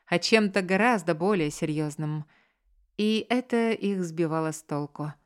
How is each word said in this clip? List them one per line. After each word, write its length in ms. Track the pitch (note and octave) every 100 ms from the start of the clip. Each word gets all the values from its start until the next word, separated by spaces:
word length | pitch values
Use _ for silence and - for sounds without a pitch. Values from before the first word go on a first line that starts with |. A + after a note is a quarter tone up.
| -
а 120 | F3
чем-то 440 | - A3 G#3 G3+
гораздо 520 | F3+ F#3+ A#3 A3+ E3
более 360 | D#3+ F#3 G3+ D3+
серьезным. 720 | - D#3+ D3+ D3+ D3 D3+ D3+ D3+ _ _ _ _ _ _ -
И 300 | G#3+ A3 G#3
это 440 | B3 B3 A#3 A3+
их 320 | A3+ G3+ G3
сбивало 480 | F3 D#3+ E3 D#3+ D#3+
с 100 | D3+
толку. 500 | - D3 D3 - D3 -